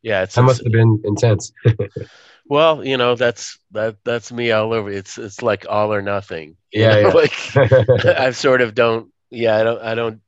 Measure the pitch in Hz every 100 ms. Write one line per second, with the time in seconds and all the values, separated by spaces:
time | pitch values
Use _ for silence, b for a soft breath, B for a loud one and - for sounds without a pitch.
0 | 110 98 95 - 127 120 120 113 113 107
1 | 104 104 117 101 - _ 117 110 101 -
2 | B B B B _ 143 160 151 127 131
3 | 123 120 120 117 - - _ 107 110 107
4 | 120 120 - 120 120 110 110 113 101 98
5 | 95 - 113 - 120 101 - 104 107 104
6 | 98 101 95 82 78 _ _ 104 110 107
7 | 104 165 147 - - - 123 127 110 127
8 | 170 175 131 120 139 127 117 110 117 113
9 | 110 _ _ 120 113 107 113 113 113 113
10 | 117 110